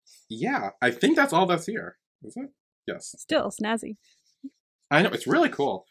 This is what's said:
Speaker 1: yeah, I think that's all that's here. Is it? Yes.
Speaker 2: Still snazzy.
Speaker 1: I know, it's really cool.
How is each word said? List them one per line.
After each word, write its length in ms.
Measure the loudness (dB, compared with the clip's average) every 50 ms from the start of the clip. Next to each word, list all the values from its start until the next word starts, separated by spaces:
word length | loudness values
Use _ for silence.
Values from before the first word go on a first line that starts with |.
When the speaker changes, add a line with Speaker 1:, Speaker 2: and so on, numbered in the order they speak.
| _ _ -20 -20 _ -14
Speaker 1:
yeah, 400 | -10 -6 -4 -2 -2 -2 -4 -6 -4 0
I 120 | 0 0
think 240 | 0 4 4 4 4
that's 180 | 4 4 4 4
all 140 | 2 4 4
that's 180 | 2 0 -2
here. 320 | -4 -8 -8 -8 -10 -14 _ _ _ _ _ -20
Is 140 | -16 -14 -12
it? 140 | -14 -14 _ _ _ _ _ _ -10 -10
Yes. 280 | -10 -10 -10 -16 -18 -14
Speaker 2:
Still 320 | -6 -2 0 0 0 0
snazzy. 460 | -4 -4 -4 -2 -4 -4 -4 -8 -14 -14 _ _ _ _ _ _ _ _ -18 -18 _ _ _ _ _ _ _ 2
Speaker 1:
I 100 | 4 4
know, 80 | 4 4
it's 160 | 0 -2 -2
really 240 | 2 2 4 4 2
cool. 360 | 2 0 -2 0 -2 -4 -8 _